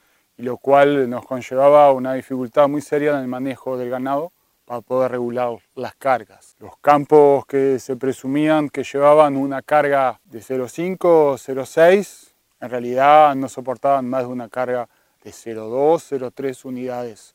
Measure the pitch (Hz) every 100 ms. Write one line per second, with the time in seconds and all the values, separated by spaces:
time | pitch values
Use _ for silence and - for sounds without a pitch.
0 | _ _ _ - 120 120 - 139 143 143
1 | 123 120 - 127 113 131 143 147 143 131
2 | 131 131 - 131 123 151 143 147 135 147
3 | 147 143 127 127 135 127 131 127 123 127
4 | 131 143 170 _ _ _ - 120 - 127
5 | 127 123 120 120 123 117 _ - 120 -
6 | 139 120 104 98 _ _ 104 - 143 147
7 | 139 151 143 139 - 139 135 131 - 127
8 | 135 123 131 143 156 156 147 139 123 139
9 | 143 151 151 135 139 135 - 151 143 139
10 | 131 110 _ 117 - 131 123 - 175 185
11 | 180 165 147 131 - 135 131 160 165 202
12 | 185 - _ _ _ _ 120 123 120 123
13 | 139 151 151 135 135 - 127 120 139 139
14 | 123 131 123 123 117 127 123 123 117 _
15 | _ _ 107 - 117 110 110 123 147 170
16 | - 139 127 - 135 127 135 127 127 123
17 | 120 104 _